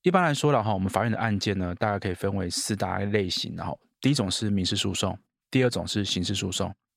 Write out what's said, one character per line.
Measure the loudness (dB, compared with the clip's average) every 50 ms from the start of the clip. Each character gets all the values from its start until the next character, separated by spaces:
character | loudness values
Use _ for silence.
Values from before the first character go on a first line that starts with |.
一 | _ 4
般 | 4 4 4
来 | 4 2
说 | 2 4 4 4
啦 | 4 4
吼， | 2 2
我 | 2
们 | 0 2
法 | 2 2 2
院 | 2
的 | 0
案 | 0 0 0 0
件 | 0 0 0 0
呢， | 0 -2 -4 -2
大 | -2 0 0
概 | 0 0
可 | -2 -4
以 | -4
分 | -2 -2 -2 -2
为 | -2 -4 -2
四 | -4 -4 -2 -4 -2
大 | -2 -2 -2 -2 -2
类 | -2 0 0 0 0 0
型， | -2 -4 -6 -6 -8
然 | -8 -8
后 | -8 -8 _ _ _ _ _
第 | 0 2
一 | 2
种 | 2 0 0
是 | -2 -2 0 0
民 | 0 0 0
事 | 0 -2
诉 | -2 -2 -2 -2
讼， | -2 -2 -4 -4 -8 _ _ _ _ _ _
第 | 2 4 4
二 | 4
种 | 2 -2 -6
是 | -2 -2 -2 -2
刑 | 0 -2 -2 -2
事 | -2 -2
诉 | -2 -4 -4
讼， | -2 -2 -4 -4 -4 _ _ _ _